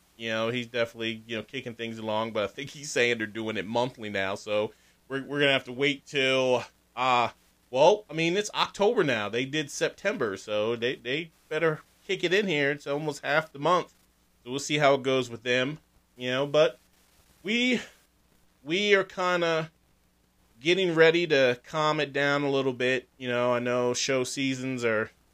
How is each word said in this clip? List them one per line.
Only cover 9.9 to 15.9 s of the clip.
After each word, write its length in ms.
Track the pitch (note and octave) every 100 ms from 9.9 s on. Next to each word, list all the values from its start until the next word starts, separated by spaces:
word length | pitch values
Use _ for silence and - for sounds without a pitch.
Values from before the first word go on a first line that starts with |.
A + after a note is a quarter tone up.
| - G3 A#3+ A2+ F#2+
so 400 | - G#2 A2 A#2
they, 200 | A#2+ D#3
they 360 | A#2 D3 E3+ _ -
better 320 | D#3 E3 D#3 - _ -
kick 180 | F3+ F3
it 80 |
in 140 | G3 G3
here. 240 | D3 C#3+
It's 140 | D3 C#3+
almost 380 | C#3+ D#3 C#3+
half 300 | C3+ D3+ D#3
the 60 | C#3
month. 340 | D#3 F3 - _ _ _ _ _
So 60 | B2
we'll 100 | C3+
see 180 | - D3
how 160 | C#3 C3+
it 80 |
goes 260 | B2+ C3 A#2+
with 140 | A#2
them, 360 | B2 B2+ C3 D#3 _